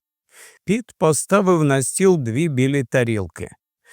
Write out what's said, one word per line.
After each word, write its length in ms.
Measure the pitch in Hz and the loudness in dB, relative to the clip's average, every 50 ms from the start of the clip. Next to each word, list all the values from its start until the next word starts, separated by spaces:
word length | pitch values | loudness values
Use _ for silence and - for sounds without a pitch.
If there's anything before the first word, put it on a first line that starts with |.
| _ _ _ _ _ _ _ - - - _ _ _ | _ _ _ _ _ _ _ -20 -20 -20 _ _ _
Піт 200 | - 202 247 - - _ - | -4 -4 -4 -4 -10 _ 0
поставив 680 | 190 160 147 - - - 196 202 190 185 180 160 156 | 0 0 0 0 0 0 0 2 4 2 2 2 2
на 180 | 143 135 135 | 2 2 0
стіл 360 | 127 - - - 190 190 180 160 | -2 -4 -2 0 2 2 2 2
дві 300 | 127 110 110 135 170 165 | 0 -4 -4 -2 -2 -2
білі 360 | 139 123 131 135 143 143 127 | 0 0 0 0 0 -2 -2
тарілки. 640 | - - 131 120 113 113 104 92 82 - - - - - _ _ _ _ _ _ _ | -2 0 0 0 0 -2 -4 -6 -8 -10 -14 -16 -16 -16 _ _ _ _ _ _ _